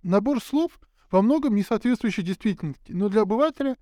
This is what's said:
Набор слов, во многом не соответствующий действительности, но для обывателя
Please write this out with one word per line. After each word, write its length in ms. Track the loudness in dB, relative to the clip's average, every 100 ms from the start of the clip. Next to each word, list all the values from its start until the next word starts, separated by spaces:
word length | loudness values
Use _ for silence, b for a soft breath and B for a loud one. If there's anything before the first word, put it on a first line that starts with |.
Набор 380 | 2 2 2 -2
слов, 380 | -2 -2 -2 -4 _ _ _
во 100 | 2
многом 340 | 4 2 2 0
не 80 |
соответствующий 600 | 0 -2 0 0 -2 -4
действительности, 680 | -4 -4 -4 -4 -6 -10 -10
но 160 | -4 0
для 140 | 0
обывателя 520 | 0 2 0 0 -6 -6